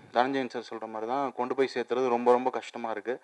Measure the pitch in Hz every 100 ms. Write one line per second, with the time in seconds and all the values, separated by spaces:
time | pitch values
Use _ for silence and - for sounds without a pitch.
0 | - 120 127 135 127 123 110 113 113 110
1 | 113 139 135 120 127 131 131 127 117 120
2 | 127 120 123 123 127 117 - 123 117 107
3 | 110 127